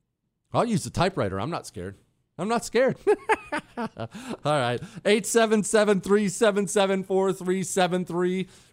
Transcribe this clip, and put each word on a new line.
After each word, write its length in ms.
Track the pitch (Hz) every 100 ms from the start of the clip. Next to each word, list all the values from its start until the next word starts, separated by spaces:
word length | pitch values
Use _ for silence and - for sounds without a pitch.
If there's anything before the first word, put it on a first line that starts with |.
| _ _ _ _ _
I'll 140 | 127 233
use 180 | 190
the 60 | 113
typewriter. 500 | - 185 151 104 95
I'm 80 | 127
not 180 | 165 -
scared. 300 | 101 90 - _ _ _ -
I'm 120 | 196
not 180 | 233 -
scared. 320 | 226 254 - - 415 - 427 -
<laughs> 280 | 302 - -
All 100 | 226 - 113 214 254 -
right. 340 | 147 147 120 120 - - -
Eight 180 | 220
seven 380 | - 233 220 220
seven, 400 | 190 220 208 196
three 260 | 190 202 202
seven 380 | - 220 196 202
seven, 360 | 208 196 196
four 300 | 185 190 190
three 300 | 185 180 190
seven 420 | 180 196 180 180
three. 440 | 175 175 180 185 180 - _